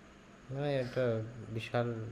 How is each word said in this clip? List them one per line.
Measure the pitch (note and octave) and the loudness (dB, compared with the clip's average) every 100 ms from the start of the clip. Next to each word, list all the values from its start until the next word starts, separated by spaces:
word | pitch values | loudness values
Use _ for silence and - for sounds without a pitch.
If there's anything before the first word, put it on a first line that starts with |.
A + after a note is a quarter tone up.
| - - - - - | -20 -20 -20 -20 -8
মানে | C3+ C#3+ C#3 | -2 2 2
একটা | B2 C3 B2 A2 A2 - G#2 | 2 2 4 2 -2 -8 -6
বিশাল | A2+ - A#2+ A#2+ A2+ A2 | -6 -2 0 0 0 -6